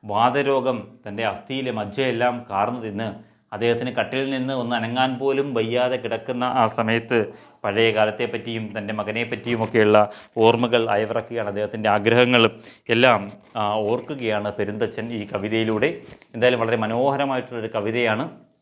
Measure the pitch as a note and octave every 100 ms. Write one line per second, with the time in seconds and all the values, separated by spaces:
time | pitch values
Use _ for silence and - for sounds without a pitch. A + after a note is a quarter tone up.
0 | G#2+ G2+ A#2+ C3 C#3+ C3+ B2+ A#2+ G2+ -
1 | - G2+ A2+ G2 - C3+ B2+ G#2+ G2+ G2+
2 | C3 A#2 B2 B2 A2+ G2 G#2+ B2 A2 G2+
3 | A2 G2+ - _ _ G#2+ A#2+ A#2 B2+ A#2+
4 | G#2 C3 C3+ C3+ B2+ C3+ A#2 A#2 A2+ A#2+
5 | C3 B2 C3+ C3+ C#3+ B2 A2+ A#2+ B2+ B2+
6 | A#2+ A2+ - B2 B2 B2+ A2+ A2 A2 A#2
7 | A2+ A#2+ G#2 - - _ G#2 G2+ A2+ G#2+
8 | G#2+ G#2 A#2+ A2+ A2 A2+ G#2+ A2+ G2+ G#2+
9 | G#2 A2 A#2 A#2+ A#2 A#2 A2 A2+ G#2+ G#2+
10 | G#2 - - - A2+ A#2 A#2+ A#2 A2+ G#2
11 | G#2+ A2+ A2+ A#2 G#2 G#2 G#2+ A2 G#2+ G#2
12 | G#2 A#2 B2 B2 A2+ - - - _ A#2
13 | B2+ A2 G2+ - _ A#2+ G#2 G#2+ G#2 B2
14 | A#2+ C#3+ A#2 G#2+ G#2 G2+ G2+ G#2+ G#2+ -
15 | A2+ A#2 G2+ G2+ G2+ A2+ A2 A2 C3+ E3+
16 | - - _ A#2+ B2 B2 A2+ A2+ G#2+ A2+
17 | C3+ C#3 C#3 C3 B2 A#2+ A2 A2 G#2 A2+
18 | A#2 G#2+ D#3 - _ _